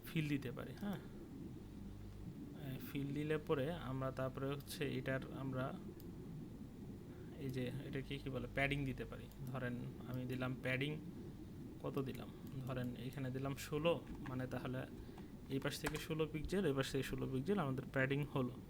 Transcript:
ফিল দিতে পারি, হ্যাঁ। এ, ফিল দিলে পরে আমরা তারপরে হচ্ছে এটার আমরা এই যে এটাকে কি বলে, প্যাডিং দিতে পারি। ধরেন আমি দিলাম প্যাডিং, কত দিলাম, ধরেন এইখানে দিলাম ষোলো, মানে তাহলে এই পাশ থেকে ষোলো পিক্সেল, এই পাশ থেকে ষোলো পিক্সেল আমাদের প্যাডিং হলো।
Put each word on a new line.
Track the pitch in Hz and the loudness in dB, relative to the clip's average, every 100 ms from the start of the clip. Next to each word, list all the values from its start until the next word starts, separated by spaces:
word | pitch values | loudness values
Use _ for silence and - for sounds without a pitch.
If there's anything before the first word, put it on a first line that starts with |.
| - | 0
ফিল | 160 147 | 0 4
দিতে | 143 123 127 | 2 0 -4
পারি, | - - | -6 -2
হ্যাঁ। | 202 190 - - - - - - - - - - - - - - - - | -2 -2 -6 -10 -8 -8 -6 -8 -8 -8 -8 -8 -8 -8 -8 -6 -8 -6
এ, | 139 135 - | -4 -4 -2
ফিল | 143 139 143 | 0 2 2
দিলে | 151 156 151 | 4 2 4
পরে | 151 135 170 127 | 4 4 0 0
আমরা | 131 131 131 | 2 0 2
তারপরে | 131 127 135 | 0 2 0
হচ্ছে | 139 - - 139 127 | 0 -2 0 2 2
এটার | 135 131 - - | 2 2 0 -2
আমরা | 135 127 135 - - - - - - - - - - - - - - - - - | 0 2 0 -2 -6 -8 -8 -8 -6 -6 -6 -8 -8 -8 -8 -8 -8 -10 -8 -2
এই | 139 | 0
যে | 127 123 127 135 | 0 0 -2 -2
এটাকে | 135 131 139 | -4 -2 -2
কি | 135 | -2
বলে, | 131 120 - | -2 0 2
প্যাডিং | 139 143 135 | 4 4 2
দিতে | 123 104 | 0 -4
পারি। | - - - 139 | -6 -8 -6 -4
ধরেন | 127 123 120 131 - - | 0 0 0 -4 -6 -2
আমি | 127 127 | -2 0
দিলাম | 127 127 131 | 0 0 0
প্যাডিং, | 127 131 143 156 - - - - - - - - | 2 2 2 0 -4 -8 -8 -8 -8 -8 -8 -4
কত | 143 139 127 | 0 0 0
দিলাম, | 110 104 - - 135 | -2 -6 -8 -6 -4
ধরেন | 131 131 123 117 | -2 0 -2 -2
এইখানে | 120 139 131 | -4 -2 -2
দিলাম | 131 135 135 - | 0 0 0 0
ষোলো, | 151 165 143 - - 131 | 4 6 4 0 -6 -2
মানে | 127 127 | 0 0
তাহলে | 123 131 127 139 - - - - - - | 0 0 -2 -2 -6 -8 -8 -10 -10 0
এই | 135 | 2
পাশ | 147 - | 2 2
থেকে | 147 151 - | 0 0 0
ষোলো | 156 156 | 2 2
পিক্সেল, | 156 143 185 175 | 2 2 4 6
এই | 135 | 6
পাশ | 131 | 4
থেকে | 135 131 | 2 2
ষোলো | 131 131 | 0 2
পিক্সেল | 131 139 202 | 2 4 4
আমাদের | 143 131 127 | 6 2 2
প্যাডিং | 139 131 139 143 | 4 6 4 4
হলো। | 143 123 117 | 4 2 0